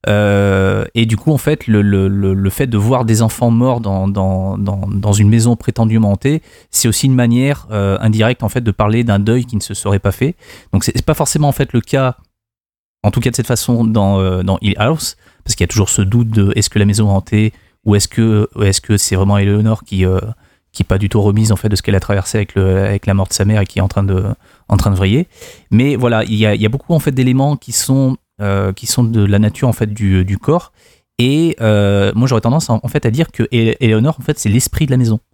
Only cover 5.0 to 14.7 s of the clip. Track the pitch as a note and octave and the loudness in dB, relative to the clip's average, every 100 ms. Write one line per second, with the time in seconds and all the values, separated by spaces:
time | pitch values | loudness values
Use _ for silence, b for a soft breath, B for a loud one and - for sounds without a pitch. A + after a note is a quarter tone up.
5 | G#2 G2+ G#2 A2+ A2+ A#2 - - A2+ A2+ | 0 2 4 4 2 0 -4 -2 0 2
6 | G#2+ G2 C3+ D#3 B B B - - G#2+ | 0 0 -2 -2 B B B -2 -2 0
7 | C#3 B2+ A#2+ A#2+ C3+ C#3+ - G#2+ G2 G2 | 2 2 2 2 0 -2 -6 -2 -2 0
8 | A2 A2 A2 B2 G#2+ B2+ A#2 F#2+ G#2+ A#2 | 0 2 0 0 -4 -2 -4 -2 0 0
9 | A#2+ G2+ G#2 B2 A#2+ G#2+ - F#2+ G2 G2+ | 0 0 2 0 -2 -6 -6 -8 -2 0
10 | G2+ - C3+ - B B B G#2 - - | 0 -2 -4 -4 B B B -2 0 -2
11 | - D3+ D3 D#3 D3 - C#3 A#2+ - C#3 | -2 -2 -2 0 0 0 -2 -2 -2 -2
12 | C3 - _ _ _ _ _ _ _ _ | -2 -4 _ _ _ _ _ _ _ _
13 | G#2 B2 B2 A#2 A#2 A#2+ - A#2+ A2+ A2 | -2 0 -2 -2 -2 -2 0 0 2 2
14 | G2 G2 F#2+ F#2 F#2 F#2 G#2 | 2 2 0 -2 -2 -2 -2